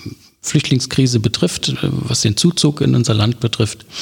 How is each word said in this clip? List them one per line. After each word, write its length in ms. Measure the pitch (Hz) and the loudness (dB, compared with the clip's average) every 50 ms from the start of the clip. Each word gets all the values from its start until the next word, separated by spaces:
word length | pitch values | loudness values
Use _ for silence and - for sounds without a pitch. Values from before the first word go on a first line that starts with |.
| - - - - - _ _ _ | -12 -14 -16 -16 -20 _ _ _
Flüchtlingskrise 800 | - - - 151 - - 135 123 - - - - 131 123 123 113 | -6 -2 -2 -2 0 2 0 0 0 0 0 2 2 2 2 2
betrifft, 500 | 107 110 - - - - - - - - | 0 0 0 0 -2 -2 -2 -4 -4 -6
äh, 80 | 131 - | -4 -4
was 400 | - 92 92 87 - - 120 - | -4 -4 -2 -4 -4 -2 -2 0
den 160 | - 110 104 | 0 0 2
Zuzug 440 | - - 175 170 - - 147 147 - | 2 2 2 2 2 2 2 2 2
in 120 | 143 131 131 | 2 2 2
unser 220 | 123 117 - 110 | 2 2 2 2
Land 240 | 104 107 113 123 - | 2 2 0 0 0
betrifft. 480 | - 110 - - 113 - - - - - - - | -2 -2 0 0 -2 -2 -2 -8 -16 -16 -12 -12